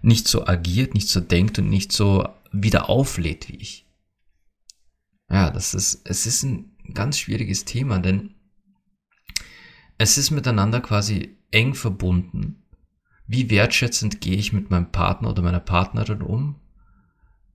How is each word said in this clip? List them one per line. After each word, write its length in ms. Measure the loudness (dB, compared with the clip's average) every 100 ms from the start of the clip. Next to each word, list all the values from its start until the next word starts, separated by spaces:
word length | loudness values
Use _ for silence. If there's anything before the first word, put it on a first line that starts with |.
nicht 260 | 6 4 4
so 180 | 0 0
agiert, 480 | 0 0 0 2
nicht 140 | 0 0
so 120 | -2
denkt 400 | 2 2 2 2
und 100 | 0
nicht 220 | 0 0
so 360 | 0 2 2 0 -8 _
wieder 380 | -2 2 2 2
auflädt 580 | 2 2 -2 -4 -6 -12
wie 80 | -16
ich. 320 | -16 -18 _ _ _ _ _ _ _ _ _ -20 _ _ _ _ _
Ja, 200 | 2 2
das 240 | 0 -4
ist, 280 | -2 -2 -4 -6
es 200 | -6 -2
ist 180 | -2
ein 320 | -2 -4 -8 _ -12
ganz 240 | -4 -2 -2
schwieriges 460 | -4 -4 -2 -4
Thema, 360 | -4 -4 0 0
denn 360 | 2 0 -2 -16 _ _ _ _ _ _ _ _ _ -8 -8 -20 -20 -20 _ _
es 200 | 2 2
ist 140 | 2
miteinander 500 | 0 2 2 2 0
quasi 560 | 0 -2 0 -2 -4 -16 _
eng 220 | 2 2
verbunden. 920 | 0 -4 -2 2 2 0 -6 -6 -8 _ _ _ _ _ _ -4
Wie 220 | -2 2
wertschätzend 720 | 4 4 2 0 -2 -4 -4
gehe 160 | -2 -2
ich 160 | 0
mit 180 | -2 0
meinem 220 | 0 0
Partner 380 | 0 0 0 -2
oder 120 | 0
meiner 200 | 0 0
Partnerin 600 | 0 0 0 -2 -4 -4
um? 380 | -4 -4 -4 -6 _ _ _ _ _ _ _ _ _